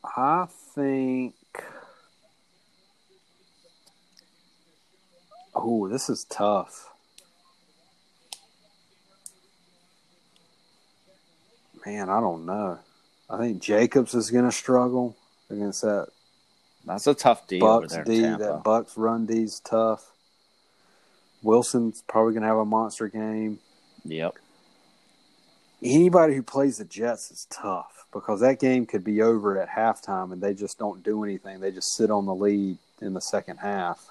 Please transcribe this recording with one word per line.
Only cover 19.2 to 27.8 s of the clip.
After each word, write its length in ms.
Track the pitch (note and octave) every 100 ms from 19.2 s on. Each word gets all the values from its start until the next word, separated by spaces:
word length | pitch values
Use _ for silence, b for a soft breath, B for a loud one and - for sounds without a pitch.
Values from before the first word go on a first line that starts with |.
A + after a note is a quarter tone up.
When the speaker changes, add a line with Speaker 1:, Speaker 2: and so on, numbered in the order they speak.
| A2+
Speaker 1:
D's 340 | A2+ A2 -
tough. 480 | - A2+ A2+ G#2+ - _ _ _ _ _ _ _ _ _ _ _ _ _
Wilson's 600 | A2 A2+ A#2+ B2+ A2+ - -
probably 260 | A2 A2+
gonna 120 | A2+ A2
have 100 | A2
a 60 |
monster 440 | G#2+ A2 A2 - G#2+
game. 500 | A2 A2 A2 A2 G#2 _ _ _ -
Speaker 2:
Yep. 300 | D#2+ D#2+ E2 - _ _ _ _ _ _ _ _ _ _ _ _ _ _
Speaker 1:
Anybody 520 | B2 C#3+ F3+ F3 D#3+
who 80 | C3+
plays 360 | A#2+ C#3 C#3 B2
the 60 |
Jets 460 | F#2 G2 A#2 A2+ -
is 160 | - -
tough 560 | - G#2 F2+